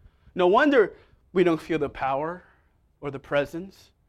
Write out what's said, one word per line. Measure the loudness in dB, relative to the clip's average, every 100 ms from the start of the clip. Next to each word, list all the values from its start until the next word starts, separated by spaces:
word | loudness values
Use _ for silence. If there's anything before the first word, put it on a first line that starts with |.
| -20 _ _
No | 0 4
wonder | 4 4 4 2 -2 _ _ _
we | 0
don't | 2 0
feel | -4 -4
the | -4
power | -6 -4 -4 -6 -10 -18 _ _ _ _ _
or | -12
the | -12
presence | -4 -2 -2 -6 -14 -20 _ _